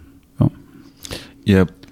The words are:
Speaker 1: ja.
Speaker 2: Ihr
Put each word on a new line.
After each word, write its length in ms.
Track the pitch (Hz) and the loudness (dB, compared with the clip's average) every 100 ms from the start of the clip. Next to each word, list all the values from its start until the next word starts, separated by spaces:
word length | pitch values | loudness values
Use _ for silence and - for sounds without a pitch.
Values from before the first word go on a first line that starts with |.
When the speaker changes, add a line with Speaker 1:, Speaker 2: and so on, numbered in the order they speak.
| - - _ - | -16 -20 _ -4
Speaker 1:
ja. 100 | - - - - - _ - - - - - | -4 -4 -20 -20 -20 _ -16 -16 -16 -8 0
Speaker 2:
Ihr 220 | 95 92 - - | 2 2 -4 -20